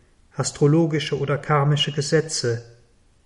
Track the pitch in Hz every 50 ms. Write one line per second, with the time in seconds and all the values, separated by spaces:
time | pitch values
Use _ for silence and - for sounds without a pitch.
0 | _ _ _ _ _ _ - - 135 - - - 151 143 147 165 170 156 151 151
1 | 143 - 147 131 139 139 147 131 - - 151 147 139 147 147 143 - - 143 -
2 | 143 - - 156 151 156 - - - 120 117 117 - - - _ _ _ _ _
3 | _ _ _ _ _